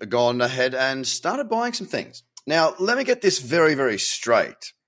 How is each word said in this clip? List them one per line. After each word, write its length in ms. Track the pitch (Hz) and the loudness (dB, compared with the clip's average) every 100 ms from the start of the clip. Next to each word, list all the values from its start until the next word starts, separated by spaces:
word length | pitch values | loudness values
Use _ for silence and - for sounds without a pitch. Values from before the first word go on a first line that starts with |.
| 101 | -4
gone 360 | 120 120 123 | 0 2 2
ahead 320 | 123 127 127 | 0 0 -2
and 320 | 127 131 135 123 | 0 -2 -2 -6
started 420 | - 170 262 220 | -4 -4 -4 -2
buying 240 | 226 240 | -4 -4
some 140 | 233 196 | -6 -6
things. 360 | 117 - - _ - - | -8 -8 -16 _ -14 -2
Now, 280 | 165 160 - | 2 2 0
let 200 | 196 254 | -2 0
me 60 | |
get 180 | 254 247 | 0 0
this 160 | 196 - | 2 0
very, 340 | 123 165 156 | 0 4 4
very 260 | 139 131 101 | 4 0 0
straight. 760 | - - 120 110 65 - - - | -4 -4 2 2 2 -6 -20 -20